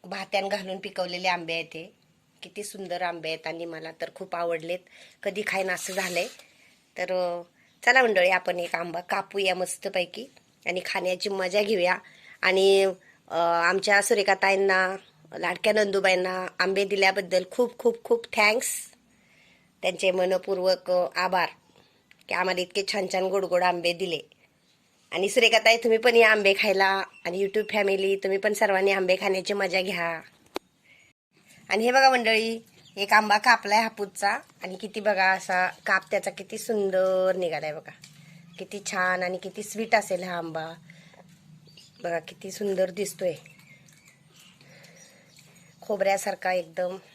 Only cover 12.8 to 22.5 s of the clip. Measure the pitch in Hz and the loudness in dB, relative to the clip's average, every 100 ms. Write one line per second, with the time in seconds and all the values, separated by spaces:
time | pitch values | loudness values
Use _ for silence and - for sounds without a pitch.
12.8 | 190 185 _ _ _ 165 170 170 170 190 | 4 -2 _ _ _ 0 2 2 2 2
13.8 | 208 202 202 214 196 190 196 196 196 190 | 4 4 4 2 4 2 2 4 4 2
14.8 | 185 190 - _ - - 175 180 214 214 | 2 -4 -14 _ -18 -6 -6 0 2 2
15.8 | 202 196 190 185 185 185 185 - 185 196 | 2 2 2 2 0 -4 -8 -2 0 0
16.8 | 202 196 190 196 180 185 185 - 240 - | 0 2 2 2 0 -2 0 -2 -2 0
17.8 | 233 226 - 233 - - 208 226 - - | -2 -2 -2 -2 0 2 2 2 -4 -8
18.8 | - _ _ _ _ _ _ _ _ _ | -12 _ _ _ _ _ _ _ _ _
19.8 | 185 180 190 180 185 185 196 185 185 180 | -6 0 0 2 0 0 -2 0 0 0
20.8 | - 180 175 - 180 185 165 - _ _ | 0 0 0 -2 0 0 0 -4 _ _
21.8 | _ _ _ _ - 175 185 | _ _ _ _ -6 -4 -2